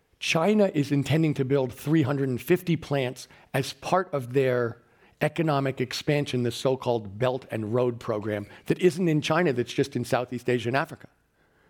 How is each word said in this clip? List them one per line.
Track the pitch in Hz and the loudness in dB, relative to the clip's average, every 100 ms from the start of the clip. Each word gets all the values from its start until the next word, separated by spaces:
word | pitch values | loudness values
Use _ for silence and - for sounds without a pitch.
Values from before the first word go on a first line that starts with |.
| _ _ | _ _
China | - 165 175 214 196 | -2 2 4 4 4
is | 156 139 | 2 0
intending | 143 127 160 160 143 | 0 2 2 2 0
to | 131 | 0
build | 139 131 | 0 0
three | 117 143 160 | -4 0 2
hundred | 131 143 135 | 2 0 -2
and | 120 | -2
fifty | - 175 180 165 | 0 0 2 -2
plants | - 143 123 131 - - - | 0 -2 -2 -6 -14 -20 -6
as | 139 135 | -4 -4
part | - - 185 185 | -8 -2 0 0
of | 143 120 | -4 -2
their | 131 131 123 120 113 _ _ _ - | 2 2 2 0 -4 _ _ _ -2
economic | 151 156 160 139 139 131 | -2 0 0 0 0 -2
expansion, | 127 - - 147 143 127 | -4 -4 0 0 0 -2
the | 120 | -2
so-called | 117 135 131 127 120 104 101 | 0 0 0 0 -2 -4 -2
Belt | 127 131 - | -2 -2 -6
and | 113 107 | -6 -2
Road | 120 123 117 | 0 0 -2
program, | - 107 107 104 104 - - | -4 -4 -4 -6 -6 -8 -4
that | 170 | 2
isn't | 180 156 175 | 2 2 2
in | 151 | 2
China, | - 160 180 | 2 2 2
that's | 120 120 | 0 -2
just | - 139 123 | -2 -2 -2
in | |
Southeast | 117 127 123 123 - | -2 -2 -2 -4 0
Asia | 127 113 | 0 0
and | 135 | -2
Africa. | 160 123 - _ _ _ _ _ _ | -2 -8 -20 _ _ _ _ _ _